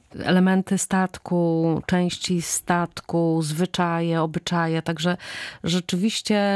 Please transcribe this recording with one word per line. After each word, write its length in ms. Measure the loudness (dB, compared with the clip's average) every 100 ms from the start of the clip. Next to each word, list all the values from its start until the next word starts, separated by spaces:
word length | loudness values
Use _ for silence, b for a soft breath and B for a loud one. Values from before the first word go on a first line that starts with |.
| -6 -6
elementy 580 | 2 4 4 4 2 -2
statku, 1040 | 0 0 0 -4 -4 0 2 2 2 0 0
części 560 | 0 0 -2 -2 -2
statku, 1000 | -2 -4 0 0 -2 -6 -4 0 2 2
zwyczaje, 800 | 0 -2 -2 0 0 0 0 0
obyczaje, 600 | 0 -2 -2 0 0 0
także 360 | -2 -2 -2 -2 B B B B
rzeczywiście, 760 | -2 -2 -2 -2 0 -2 0 2 2